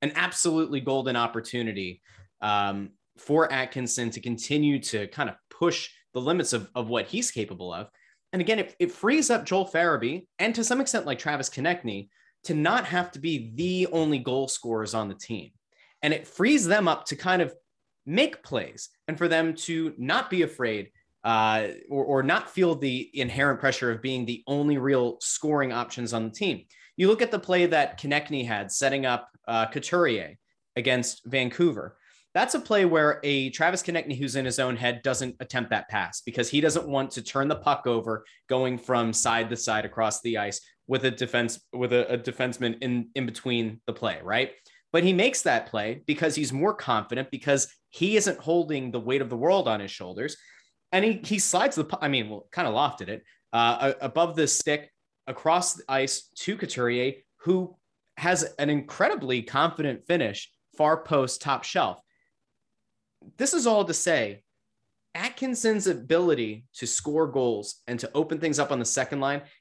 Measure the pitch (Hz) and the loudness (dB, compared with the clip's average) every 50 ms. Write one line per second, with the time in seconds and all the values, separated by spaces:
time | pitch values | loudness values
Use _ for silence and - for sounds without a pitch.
0 | 143 147 147 160 175 175 - - - 175 160 160 160 - 143 135 123 135 135 135 | -4 -2 -2 -2 -2 -2 -2 0 0 2 2 2 2 0 -2 -4 -2 0 0 0
1 | 123 131 123 120 117 113 - 113 113 - - 123 117 113 101 98 95 90 90 - | 0 0 0 0 0 0 -2 -6 -8 -6 -6 -4 -4 -4 -4 -6 -6 -8 -10 -14
2 | _ _ - - - _ _ _ - 107 104 101 101 101 101 101 101 101 - _ | _ _ -20 -20 -20 _ _ _ -2 0 0 0 0 0 -2 -6 -8 -10 -14 _
3 | _ _ _ - - - 147 160 160 156 135 131 131 127 - 135 123 113 - 127 | _ _ _ -10 -4 0 2 4 4 2 2 -2 -4 -4 -6 -6 -4 -4 -2 -2
4 | 120 113 95 110 - 120 117 113 - - 147 151 151 147 143 131 - - - 107 | -2 -4 -6 -6 -6 -6 -6 -6 -4 -2 0 2 4 2 2 0 -2 -4 -4 -4
5 | 101 98 - 151 139 104 - - _ - - - 165 175 170 - - - - _ | -6 -6 -6 -6 -6 -6 -8 -12 _ -18 -4 0 0 2 2 0 -6 -10 -14 _
6 | _ _ - 127 123 143 175 180 143 - 127 113 98 - - 123 117 110 120 113 | _ _ -8 -4 -2 0 0 0 0 0 -2 -4 -4 -6 -8 -6 -4 -2 -2 -2
7 | 98 - - 226 247 - - 120 104 - 95 90 92 90 85 87 110 - _ _ | -2 -4 -4 -4 -4 -4 -4 -4 -6 -6 -8 -10 -10 -10 -10 -10 -12 -14 _ _
8 | _ _ _ _ _ _ - 185 170 185 220 214 185 - - - 175 175 175 - | _ _ _ _ _ _ -2 0 2 2 2 0 0 -4 -2 -2 -2 -2 0 0
9 | - 220 285 311 285 - 240 - - - 185 196 185 185 - 165 170 170 151 127 | 2 2 4 4 4 4 2 0 0 0 0 0 0 2 0 2 2 2 2 2
10 | 113 123 151 185 180 _ _ - 190 226 226 233 226 - 247 262 277 269 - 214 | 0 -2 -4 -6 -10 _ _ -2 -2 0 0 0 0 0 0 0 0 0 -2 -2
11 | - 143 131 - - 156 147 139 135 - - 131 135 170 180 175 - 117 101 98 | -2 -4 -4 -4 -4 -4 -2 -2 -4 -6 -4 -2 0 0 0 -2 -4 -6 -6 -6
12 | 101 - _ _ _ _ _ _ - - 160 151 151 170 220 254 202 - 180 180 | -10 -12 _ _ _ _ _ _ -6 -4 0 0 2 2 2 0 0 0 -2 -2
13 | 175 175 - 139 143 170 160 135 113 113 110 127 175 180 185 180 180 - 160 165 | -2 -2 -6 -6 -4 -2 -2 -4 -4 -6 -6 -4 -2 0 0 0 0 2 2 2
14 | 160 151 147 131 120 131 127 135 135 131 - - - 120 113 110 107 95 117 113 | 2 2 0 0 0 -2 -2 -2 -2 -2 -4 -6 -4 -2 -2 -2 -2 -2 -2 -2
15 | 107 101 95 - - - 113 98 78 - _ _ _ _ _ _ _ _ _ _ | -2 -4 -6 -10 -10 -8 -8 -8 -10 -12 _ _ _ _ _ _ _ _ _ _
16 | - 151 156 - - - - - 180 247 302 277 202 165 196 214 196 170 151 - | -2 0 0 -2 -4 -8 -2 0 2 4 4 4 4 4 2 4 4 2 2 0
17 | - - 143 143 - 185 185 180 170 135 - - _ _ _ _ _ _ _ _ | -2 -8 -8 -2 0 2 2 2 2 0 -4 -10 _ _ _ _ _ _ _ _
18 | - 135 160 226 302 302 - - - - 135 113 85 - - - - - _ _ | -8 -2 0 2 0 0 -2 -8 -8 -6 -4 -4 -4 -6 -10 -16 -18 -18 _ _
19 | _ - 156 151 175 165 165 160 165 165 156 160 - - 165 160 165 156 151 - | _ -8 -2 0 2 2 4 2 2 2 -2 -4 -6 -4 -4 -2 -4 -4 -6 -4
20 | 123 135 180 247 254 - 190 180 165 147 - - 123 113 107 104 98 - _ _ | -2 0 0 0 0 0 2 2 2 2 0 -2 -2 -2 -2 -4 -6 -10 _ _
21 | _ _ _ _ - 113 113 110 110 110 110 110 107 101 - - - - 143 139 | _ _ _ _ 0 2 4 4 4 4 4 2 0 -2 -6 -10 -10 -4 -2 -2
22 | 135 - 139 135 131 139 175 220 - - - 185 185 170 160 135 143 135 127 127 | 0 2 2 2 4 4 2 0 0 -2 0 2 2 2 2 2 0 -2 -2 -4
23 | 123 - - 139 127 120 107 135 139 143 131 - - 135 127 - 131 120 117 110 | -6 -6 -4 -4 -4 -2 0 2 2 2 2 2 2 0 2 2 0 -2 -2 -2
24 | 117 131 131 127 120 113 120 113 - - 143 143 147 147 147 135 127 139 139 127 | -4 -4 -4 -2 -4 -4 -6 -6 -4 -2 -2 0 2 2 2 2 4 4 4 4
25 | 123 120 - - - - - - - 151 151 143 139 127 113 117 120 - - 127 | 4 2 -2 -4 -6 -6 -4 -2 0 0 2 2 0 0 -2 -4 -4 -4 -6 -8
26 | 123 107 117 113 110 113 110 - 208 185 120 - - _ _ - - - _ - | -6 -4 -2 -2 -4 -4 -4 -4 -2 -2 -2 -4 -8 _ _ -20 -20 -10 _ 4
27 | 180 190 220 220 240 233 220 196 - - 180 180 175 170 160 151 139 - - - | 4 6 6 4 2 0 0 -2 0 2 4 4 4 6 4 4 2 2 -2 -6
28 | - 139 143 151 147 - 151 135 120 120 107 101 101 98 - - 139 135 139 139 | -2 0 0 0 0 -2 -4 -4 -2 -2 -4 -4 -4 -4 -2 0 0 2 2 2
29 | 135 127 120 120 - - _ _ _ - 113 113 113 113 - 147 - - 175 180 | 2 0 0 0 -4 -8 _ _ _ -2 0 0 0 0 -2 -6 -4 0 2 4
30 | 175 143 113 98 85 76 - - _ _ _ _ _ _ - 127 117 131 127 123 | 4 4 2 0 -4 -8 -14 -20 _ _ _ _ _ _ -6 -2 2 2 2 2
31 | 120 - - - - 120 127 135 127 123 120 - 175 170 127 101 - - - _ | 0 -2 -6 -10 -6 -2 0 0 0 0 0 2 2 2 2 -2 -8 -12 -14 _
32 | _ _ _ _ _ _ - 196 233 247 - 285 - - 220 208 190 175 165 156 | _ _ _ _ _ _ 0 0 2 2 0 -2 0 2 4 4 6 6 6 6
33 | 151 151 147 - - 143 143 135 131 131 - - 160 175 185 180 - - 170 165 | 4 4 2 2 0 0 0 0 0 -2 0 2 2 2 2 0 -2 -2 -2 -2
34 | - - 139 127 143 131 113 139 131 127 120 - 131 127 123 110 123 123 120 120 | -4 -4 -4 -4 -4 -2 -2 -2 -2 -2 0 0 0 0 0 0 0 -2 -2 0
35 | - 135 131 123 131 127 120 - 127 - - 127 117 - 110 101 - - 107 104 | -2 -2 0 0 -2 -6 -6 -10 -8 -6 -4 -4 -2 0 -2 -2 -2 -2 -4 -4
36 | 90 85 - - - 117 - 127 120 - 139 147 151 160 - 165 147 151 139 135 | -4 -4 -6 -10 -10 -4 -2 -2 -2 0 2 2 4 4 2 0 -2 0 0 -2
37 | 135 135 - 131 120 - - 135 135 147 151 - - 147 139 - - 123 120 113 | -2 -2 -6 -10 -8 -4 -2 0 0 0 0 0 2 2 2 2 2 0 0 0
38 | 113 113 110 107 - - - _ _ - 131 131 131 127 123 117 - - 127 120 | 0 -2 -4 -4 -6 -12 -20 _ _ 0 0 2 2 0 -2 -2 -2 0 2 2
39 | 117 113 110 - - 123 113 117 113 107 120 113 - 120 110 107 107 98 - 117 | 2 2 0 0 2 2 2 2 0 -2 -4 -4 -2 0 0 0 -2 -2 -2 0
40 | 113 107 104 - - 120 113 104 104 101 98 - - - _ _ _ - 131 127 | 0 0 0 -2 -4 -2 -2 -2 -2 -4 -6 -8 -12 -16 _ _ _ -2 -2 0
41 | 131 131 113 - 127 120 - 120 117 113 - - _ _ - 123 127 117 123 123 | 0 0 0 -2 -2 0 0 0 0 0 -4 -8 _ _ -4 -2 0 2 4 2
42 | 120 - 123 120 113 131 127 - 131 127 120 - 123 117 113 117 135 127 123 120 | 2 2 -2 -4 -4 -4 -4 -2 -2 -4 -2 -2 -4 -4 -4 -4 -4 -2 -2 -2
43 | 113 - - 139 127 117 113 - - 131 120 117 113 110 107 - _ - 113 - | -4 -4 -6 -6 -6 -6 -6 -6 -4 -2 0 0 0 -2 -6 -8 _ -8 -6 -4
44 | 123 107 85 76 85 92 107 120 131 135 - - _ _ - _ _ _ - 170 | -2 -4 -4 -4 -4 -2 0 0 0 0 -4 -12 _ _ -20 _ _ _ 2 4
45 | 170 185 185 175 214 269 269 - - 165 123 113 113 - - 107 104 110 123 147 | 4 4 6 4 4 2 2 0 2 2 2 2 0 -2 -4 -2 -2 -4 -6 -4
46 | - - 147 - 170 156 143 156 147 120 131 135 165 208 208 - - - 120 107 | -4 -4 0 0 0 0 0 0 -2 -2 0 0 0 0 0 0 0 0 0 0
47 | 104 - 120 127 135 - - 131 - 143 139 135 - - - _ _ _ - - | 0 -2 -4 -6 -4 -6 -8 -2 2 2 4 4 2 -2 -8 _ _ _ -4 -2
48 | 170 196 214 214 208 202 165 - - 160 170 175 165 151 151 135 131 123 117 120 | 2 4 4 4 4 2 0 -2 0 0 2 2 2 0 -2 -4 -4 -4 -4 -4
49 | 110 120 135 135 135 113 123 117 131 165 190 196 156 123 110 104 101 95 - - | 0 0 0 0 0 -2 -2 0 2 4 4 4 4 2 0 -2 -4 -8 -10 -10
50 | 95 90 92 98 123 151 151 - - - - - _ _ _ _ _ _ - 185 | -12 -10 -8 -8 -8 -8 -8 -12 -18 -20 -20 -20 _ _ _ _ _ _ 2 2
51 | 202 226 220 208 - - 214 196 - - - 180 233 277 - 160 147 - - - | 4 2 2 0 -2 -2 0 0 2 2 2 2 2 2 0 -2 -2 -2 -4 -2
52 | 156 143 139 127 107 104 107 101 - _ - - 165 127 107 - - 143 - - | 0 0 0 0 -2 -2 -8 -12 -14 _ -4 -2 -2 0 2 2 2 0 0 -6
53 | 92 90 107 117 - _ _ _ _ _ - 117 117 117 117 - 135 139 131 - | -10 -10 -10 -12 -14 _ _ _ _ _ 2 4 4 4 4 2 2 0 0 -2
54 | - 127 - 165 170 170 156 160 151 139 - - - 156 147 151 147 - _ _ | -4 -2 0 2 2 2 2 2 2 2 2 0 0 0 -2 -2 -4 -8 _ _
55 | _ _ _ _ _ - 131 - - 160 165 180 175 - - - - - 135 135 | _ _ _ _ _ -12 -8 -2 2 4 4 4 2 0 -4 -6 -4 -2 0 0
56 | 135 135 - - - _ - - - - 208 - 190 147 - 127 123 120 120 123 | 0 0 -2 -6 -8 _ -14 -8 -6 -4 -4 -4 -6 -6 -2 0 0 0 2 0
57 | 127 135 135 - _ _ _ _ - 165 185 185 185 175 - _ _ _ _ _ | 0 -2 -4 -6 _ _ _ _ 0 0 2 2 0 -4 -8 _ _ _ _ _
58 | _ _ _ - 143 175 180 151 160 151 - - 143 147 147 143 - - - - | _ _ _ -2 0 2 2 2 0 -2 -4 -2 0 2 2 0 -2 -2 0 2
59 | 196 - 415 254 156 127 131 123 107 - - 135 151 170 165 - 151 143 123 - | 2 2 2 0 -2 -2 -2 -2 -2 0 2 2 2 2 2 0 -2 -2 -4 -4
60 | - - 175 170 127 107 101 - - - _ _ _ _ _ - 156 151 160 160 | -2 0 2 2 2 0 -2 -6 -12 -16 _ _ _ _ _ 2 4 4 4 2
61 | 160 - 160 139 131 127 - - - 143 139 - - - - 185 139 98 90 - | 0 2 2 2 2 2 -2 -4 -2 -2 -2 -2 -2 -2 0 0 0 0 -2 -6
62 | _ _ _ _ _ _ _ _ _ _ _ _ _ _ _ _ _ _ _ _ | _ _ _ _ _ _ _ _ _ _ _ _ _ _ _ _ _ _ _ _
63 | _ _ _ _ - 101 - - 254 277 - 330 233 240 220 208 190 170 160 - | _ _ _ _ -20 -10 -4 -2 0 0 0 2 2 4 4 4 2 2 -2 0
64 | - 180 165 135 113 101 104 - _ _ _ _ _ _ _ _ _ _ _ _ | 0 2 2 2 0 -2 -6 -10 _ _ _ _ _ _ _ _ _ _ _ _
65 | _ _ - 170 214 254 - - 262 262 247 240 - 220 220 208 190 190 160 123 | _ _ -10 -8 -8 -8 -6 -4 -4 -4 -2 0 2 2 2 2 2 0 0 0
66 | 117 135 160 170 180 175 151 127 113 110 107 110 123 _ - - 123 117 - - | 0 2 2 4 4 4 2 2 0 -4 -6 -10 -16 _ -12 -8 -6 -4 -4 -4
67 | - 151 147 160 160 139 131 139 127 120 113 104 104 - - - _ 123 123 120 | -2 0 0 0 0 0 0 2 2 2 0 -2 -4 -8 -12 -12 _ -8 -6 -6
68 | - - - 147 156 156 165 151 165 160 147 147 143 143 143 123 117 - - 139 | -6 -4 -2 -2 -2 -2 -2 -2 -2 0 0 0 0 0 0 -2 -2 0 0 -2
69 | 127 - 147 139 135 139 143 143 143 - - _ | -2 -2 -2 -2 -2 -2 -2 -4 -6 -12 -20 _